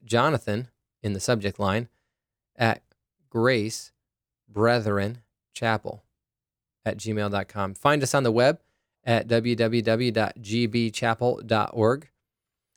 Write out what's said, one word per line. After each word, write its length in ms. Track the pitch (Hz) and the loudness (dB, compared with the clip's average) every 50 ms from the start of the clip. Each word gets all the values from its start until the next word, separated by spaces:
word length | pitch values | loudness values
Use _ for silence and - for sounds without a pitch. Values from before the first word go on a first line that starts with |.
| 123 | -8
Jonathan 680 | 110 117 117 135 160 147 113 - 107 104 117 127 - _ _ _ _ _ _ - | -2 0 2 2 2 0 -2 -2 -4 -4 -4 -6 -10 _ _ _ _ _ _ -6
in 80 | 104 | -6
the 80 | 98 95 | -4 -4
subject 400 | - 127 123 107 101 98 - - | 0 -2 -2 0 0 -4 -4 -2
line 280 | 101 95 98 117 120 - _ _ _ _ _ _ _ _ _ _ _ _ _ | -2 0 0 -2 -4 -8 _ _ _ _ _ _ _ _ _ _ _ _ _
at 260 | - 117 113 - - _ _ _ _ _ _ _ _ _ _ | -2 0 0 0 -2 _ _ _ _ _ _ _ _ _ _
Grace 640 | - 113 117 131 127 110 104 113 - - - - _ _ _ _ _ _ _ _ _ _ _ 117 | -2 0 2 2 2 2 -2 -4 -8 -10 -14 -18 _ _ _ _ _ _ _ _ _ _ _ _
Brethren 680 | 101 104 110 117 120 117 107 107 101 101 98 107 123 117 _ _ _ _ _ _ | -2 2 2 4 2 2 0 0 0 0 0 -2 -4 -10 _ _ _ _ _ _
Chapel 500 | _ - 117 110 110 104 - - - - _ _ _ _ _ _ _ _ _ _ _ _ _ _ _ _ - | _ -4 -2 -2 -2 -2 -4 -10 -14 -14 _ _ _ _ _ _ _ _ _ _ _ _ _ _ _ _ -6
at 120 | 110 95 98 | -6 -6 -6
gmail 320 | 107 110 107 107 104 101 | -6 -4 -2 -2 -2 -2
dot 180 | 101 98 92 - | -2 -4 -4 -4
com. 260 | - 104 98 98 95 | -6 -6 -4 -4 -6
Find 280 | - - 143 151 147 | 0 2 2 2 2
us 120 | 135 - - | 0 0 0
on 80 | 139 | 2
the 80 | 131 117 | 2 2
web 300 | 110 120 123 143 165 - _ _ _ _ _ _ _ _ | 4 4 4 4 2 0 _ _ _ _ _ _ _ _
at 240 | - 120 117 113 - | -2 0 0 0 2
W 300 | 117 117 117 113 120 120 | 2 0 0 2 0 0
W 260 | 113 117 110 117 117 | 0 0 2 2 0
W 300 | 110 113 113 117 127 120 | 2 2 0 2 0 0
dot 220 | 104 113 107 - - 120 | 0 0 0 0 -4 -12
G 260 | 107 95 113 120 120 | -8 -4 -2 0 0
B 240 | 107 117 120 117 110 | 0 0 -2 -2 -2
chapel 500 | - - 123 113 113 - 123 123 - - 117 | -2 -2 -2 -2 0 0 0 0 0 -2 -2
dot 260 | 110 110 107 - - | -2 0 0 0 -2
org. 380 | - 117 107 113 135 151 - _ _ _ _ _ _ _ _ _ _ _ _ _ _ | 0 2 2 2 2 0 -6 _ _ _ _ _ _ _ _ _ _ _ _ _ _